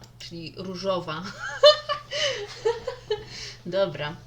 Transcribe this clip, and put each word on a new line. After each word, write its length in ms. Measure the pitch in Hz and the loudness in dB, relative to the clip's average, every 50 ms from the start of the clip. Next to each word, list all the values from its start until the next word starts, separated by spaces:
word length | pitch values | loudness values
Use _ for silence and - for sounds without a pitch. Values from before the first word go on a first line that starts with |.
| - - - - | -18 -20 -18 -18
czyli 360 | - - 170 170 160 147 - | -14 -12 -12 -10 -10 -10 -10
różowa. 680 | - 180 190 185 170 185 196 190 175 - 160 151 160 185 202 - - - - 571 539 - 605 605 605 605 587 571 587 587 - 539 587 571 554 508 440 403 | -10 -8 -8 -8 -4 -2 0 0 0 -2 -4 -6 -6 -6 -8 -10 -8 -8 -8 2 8 10 10 10 8 4 -2 -4 -4 -4 -6 -4 -2 -2 -2 -2 -4 -6
<laughs> 1200 | 415 - - - 440 466 453 - 494 494 - - - 427 415 - - - - - - - - - | -8 -10 -2 0 0 0 0 -4 -8 -8 -8 -6 -4 -4 -4 -4 -8 -12 -12 -12 -12 -14 -12 -8
Dobra. 500 | 180 180 190 196 185 143 - 147 151 175 - - | -2 2 2 2 2 0 -2 -6 -6 -6 -10 -12